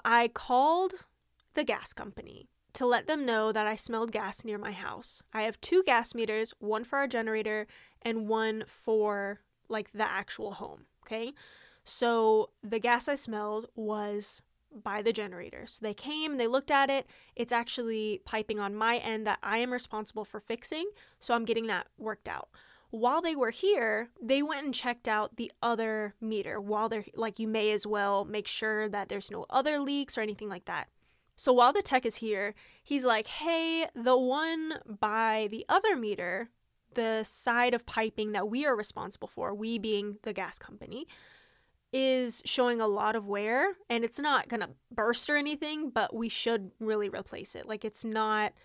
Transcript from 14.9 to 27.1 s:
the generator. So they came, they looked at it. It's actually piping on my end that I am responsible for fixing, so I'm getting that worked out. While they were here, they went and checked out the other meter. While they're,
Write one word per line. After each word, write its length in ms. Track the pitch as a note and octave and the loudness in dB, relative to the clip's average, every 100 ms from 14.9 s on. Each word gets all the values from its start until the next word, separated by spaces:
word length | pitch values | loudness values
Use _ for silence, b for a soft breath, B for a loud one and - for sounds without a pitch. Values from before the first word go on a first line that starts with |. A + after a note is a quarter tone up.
| G#3 | -2
the 120 | G#3+ | 0
generator. 520 | A3 G#3 F3+ - - A#3 | -2 -6 -10 -12 -14 -14
So 120 | - | -8
they 120 | G#3+ | -8
came, 440 | G3+ C4+ D4+ D#4 C#4 | -6 -6 -4 -2 0
they 100 | A#3 | 2
looked 220 | C4 C#4 | 0 4
at 200 | C#4 C#4 | 4 4
it. 180 | C4+ - b b - | 2 -2 b b -6
It's 180 | A#3 | 0
actually 680 | A#3+ A#3 - A3+ A3 G#3+ G#3 - | 0 0 -4 -2 -2 -2 -4 -4
piping 340 | A3 A3 G#3 | -4 -2 -2
on 160 | G3+ G#3 | -2 0
my 220 | A3 A#3+ | 2 2
end 280 | A3+ A3 G#3+ | -2 -2 -2
that 140 | - | -2
I 180 | - A3+ | 0 -2
am 120 | B3 | 0
responsible 540 | B3 - G#3+ G#3 G#3+ G3+ | -4 -6 -8 -8 -10 -10
for 140 | G#3 | -12
fixing, 500 | - A#3 - D#4 G4+ b b b | -8 -8 -6 -6 -6 b b b
so 140 | - | -2
I'm 120 | A#3 A3+ | 0 0
getting 220 | A3+ A3+ | -2 0
that 200 | F#3 - - | -4 -4 -10
worked 300 | A3 G#3+ - | -8 -8 -8
out. 220 | D2+ - b b b b | -10 -10 b b b b
While 320 | A3 A#3+ D#4 | 0 2 2
they 140 | E4+ C#4+ | 0 0
were 140 | A#3 | -2
here, 600 | A#3 F#4+ F#4 A3+ G#3+ A#3+ - | 2 2 4 2 0 -4 -8
they 220 | A#3 C#4 | 2 2
went 220 | D4 C#4+ D4 | 2 -2 -2
and 80 | |
checked 340 | A#3+ B3+ A#3+ A#3 | -2 -2 -2 0
out 300 | G#3+ G#3+ - | 0 0 -4
the 140 | A#3 - | -10 -2
other 520 | A#3 A3+ A3 A3 G#3 - | 0 0 0 -2 -4 -6
meter. 400 | A3 G#3+ - G#3+ | -4 -4 -2 -6
While 280 | G3+ G#3+ A3 | -2 0 0
they're, 160 | A3 G3+ | -2 -6